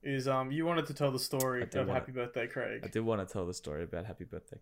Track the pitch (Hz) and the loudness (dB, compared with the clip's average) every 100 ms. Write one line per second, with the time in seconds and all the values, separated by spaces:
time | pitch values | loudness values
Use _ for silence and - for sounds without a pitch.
0 | 143 135 131 131 131 151 165 165 151 143 | -2 2 4 2 2 2 4 2 0 2
1 | 147 131 - 135 131 123 120 147 - 127 | 2 2 0 2 2 2 0 0 2 0
2 | 131 127 120 123 117 131 110 113 107 113 | 0 -4 -2 -2 -2 -2 -4 -4 -2 0
3 | 113 107 92 101 87 87 76 76 85 85 | 2 2 0 -2 -2 -4 -4 -4 -2 -4
4 | 92 - 87 - - - | -6 -8 -10 -10 -12 -16